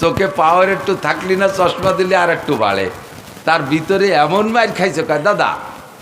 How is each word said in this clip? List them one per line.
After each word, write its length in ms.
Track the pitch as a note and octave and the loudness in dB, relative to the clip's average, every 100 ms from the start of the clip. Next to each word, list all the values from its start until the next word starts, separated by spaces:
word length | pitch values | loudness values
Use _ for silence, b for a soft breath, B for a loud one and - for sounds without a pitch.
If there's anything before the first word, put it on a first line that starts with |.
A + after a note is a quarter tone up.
চোখে 260 | E3+ D3+ F#3+ | -2 0 -2
পাওয়ার 440 | F#3 D#3+ F3+ F#3+ | 2 2 4 2
একটু 260 | F#3+ G3 F#3 | 0 -2 -2
থাকলি 340 | D3+ D#3 F#3 F#3+ | -2 -2 -2 0
না, 120 | G3 | 0
চশমা 440 | F#3+ G3+ - F#3+ | 2 0 0 0
দিলে 240 | F3+ F#3 F#3 | 0 2 2
আর 140 | F3 | 2
একটু 240 | D#3+ - | 0 -2
বাড়ে। 360 | B2 G#2 G2 F#2+ - - - - - | 0 0 0 -2 -6 -16 -18 -18 -6
তার 180 | - D#3+ | 0 0
ভিতরে 460 | C#3 D#3+ D3+ F#3+ G3 | 2 -2 0 0 2
এমন 400 | D#3 D3+ F#3+ G#3+ | 2 2 2 0
মাইর 220 | A#3 G#3+ F3+ | 0 0 0
খাইছে, 240 | F#3 D3+ | -2 -2
কয়, 160 | D#3 D3+ | -2 0
"দাদা, 380 | F3+ G3+ A#2+ - - - - - | 0 2 0 -2 -10 -16 -18 -8